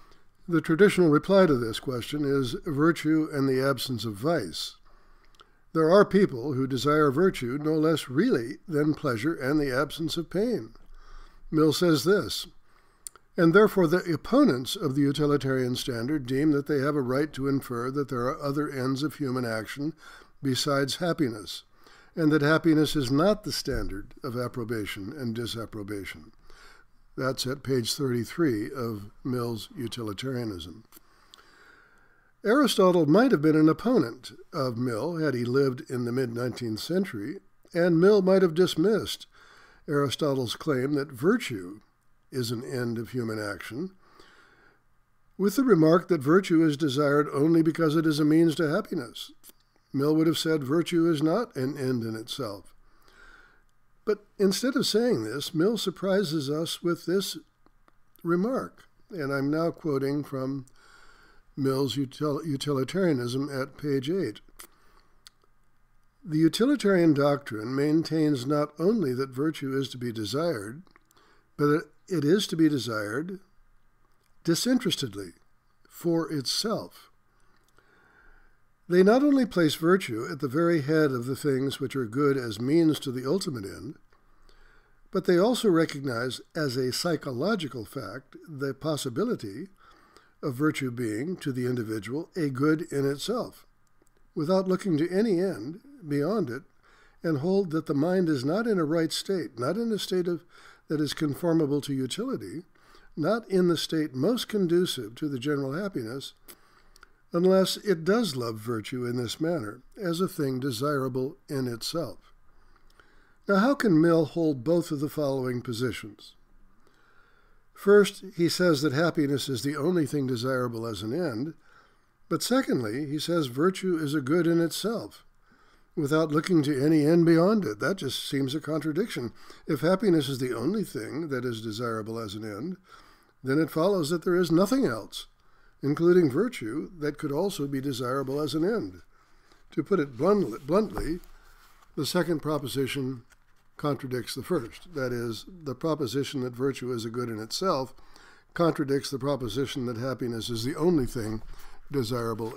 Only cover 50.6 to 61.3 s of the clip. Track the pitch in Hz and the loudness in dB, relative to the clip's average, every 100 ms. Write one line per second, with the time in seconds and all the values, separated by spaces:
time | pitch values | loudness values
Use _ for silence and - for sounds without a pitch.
50.6 | 127 165 160 175 165 151 156 190 233 143 | 0 -2 0 2 2 2 2 0 -2 -4
51.6 | 131 143 131 127 113 110 113 - 117 98 | -4 -2 -2 -2 -2 -8 -8 -8 -8 -8
52.6 | - - - _ - - - - - _ | -16 -20 -20 _ -20 -20 -20 -20 -20 _
53.6 | _ _ _ _ - 208 _ - 196 196 | _ _ _ _ -4 -4 _ 0 0 2
54.6 | 254 269 190 208 240 160 110 131 139 156 | 0 0 0 2 2 0 -2 -6 -6 0
55.6 | 190 226 190 160 190 190 180 160 135 151 | 0 0 -4 -4 0 0 0 -2 -2 -4
56.6 | 165 - 170 165 - 190 190 160 - _ | -4 -4 -4 -4 -2 -2 -2 -10 -14 _
57.6 | _ _ _ _ _ _ 170 175 214 254 | _ _ _ _ _ _ -2 0 0 -2
58.6 | - - - _ - 196 139 139 139 156 | -6 -12 -20 _ -16 -8 -4 -2 0 0
59.6 | 170 - 160 139 135 147 139 135 131 139 | 0 -2 -2 0 0 -2 -4 -6 -4 -6
60.6 | 127 - - - - - - | -10 -20 -20 -20 -20 -20 -20